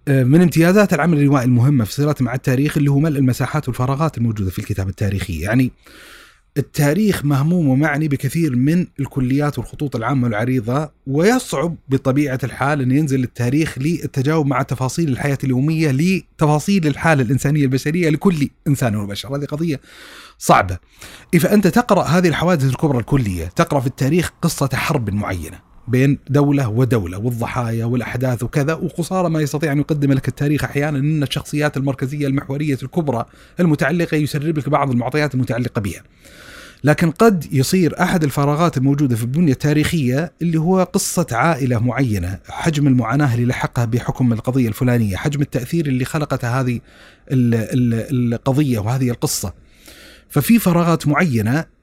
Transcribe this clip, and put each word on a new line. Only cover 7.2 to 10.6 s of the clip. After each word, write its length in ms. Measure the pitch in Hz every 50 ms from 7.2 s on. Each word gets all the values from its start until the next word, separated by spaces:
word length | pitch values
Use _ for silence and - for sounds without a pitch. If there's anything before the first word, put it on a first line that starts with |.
| 135
مهموم 420 | 143 143 135 143 160 180 180 156
ومعني 400 | 135 131 135 156 156 143 143 156
بكثير 480 | 147 139 - - 123 - 170 165 147 123
من 320 | 123 131 151 170 175 - - _ -
الكليات 600 | 135 - - 139 127 123 135 143 147 147 - 123
والخطوط 360 | - - - - 151 131 -
العامة 280 | 113 110 123 143 131 123
والعريضة، 680 | 120 104 104 120 127 131 131